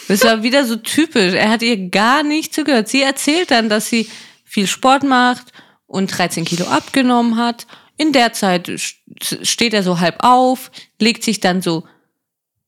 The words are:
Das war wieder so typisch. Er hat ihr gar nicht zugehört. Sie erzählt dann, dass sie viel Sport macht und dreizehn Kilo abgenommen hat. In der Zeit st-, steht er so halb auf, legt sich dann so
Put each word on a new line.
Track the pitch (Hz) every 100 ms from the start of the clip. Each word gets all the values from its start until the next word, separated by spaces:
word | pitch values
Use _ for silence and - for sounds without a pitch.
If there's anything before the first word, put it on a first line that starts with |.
| -
Das | 196
war | 226 220
wieder | 233 277
so | 233 226
typisch. | - - 320 233 180
Er | 185 214
hat | 226
ihr | 233 208 180
gar | 196 226 294
nicht | 294 302 -
zugehört. | - 302 240 214
Sie | 269
erzählt | 269 269 285 330 349
dann, | 240 220
dass | 214 -
sie | 233 220 - - _
viel | - 214 185
Sport | - 254 269
macht | 285 247 247 247 - - - _ _
und | 190 190 -
dreizehn | 175 175
Kilo | 165 175 180
abgenommen | 294 - 269 247 240 233 226
hat. | 233 233 - - _ -
In | 302
der | 269 233
Zeit | - 196 180 -
st-, | 87 - - - - - -
steht | 185 - 233
er | 208
so | 180 175
halb | 170 -
auf, | 240 254 254 254 - - - -
legt | 220 220
sich | 226 202
dann | 185 180
so | 175 160 - _ _ _ _ _ _ _